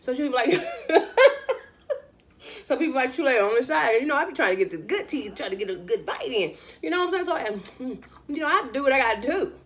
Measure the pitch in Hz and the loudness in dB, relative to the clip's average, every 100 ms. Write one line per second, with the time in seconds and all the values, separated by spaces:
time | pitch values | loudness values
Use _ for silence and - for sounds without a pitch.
0 | - 254 294 247 240 359 - - - - | -4 -2 0 2 2 2 0 -10 -2 -2
1 | - - 539 571 - 480 - _ _ 587 | 0 6 6 4 -6 -6 -6 _ _ -10
2 | - _ _ _ - - - 254 320 262 | -10 _ _ _ -20 -18 -4 0 0 0
3 | 262 262 285 240 202 233 240 311 262 226 | 0 0 2 4 4 2 2 2 4 2
4 | 285 285 349 311 214 190 185 165 190 403 | 2 0 0 0 0 2 0 -2 -4 -4
5 | 381 294 208 - 202 190 202 185 180 190 | -2 -6 -6 -8 -8 -6 -6 -6 -2 -2
6 | - - - 233 170 - - - 320 349 | -2 -6 -2 0 -2 -4 -20 -10 -2 0
7 | 349 370 359 330 214 208 185 - 254 220 | 0 0 -2 -2 -2 -6 -10 -10 -10 -10
8 | - - - 294 302 359 269 262 277 269 | -14 -20 -10 -4 2 0 0 0 2 4
9 | 233 208 240 370 - - | 2 0 0 -2 -2 -6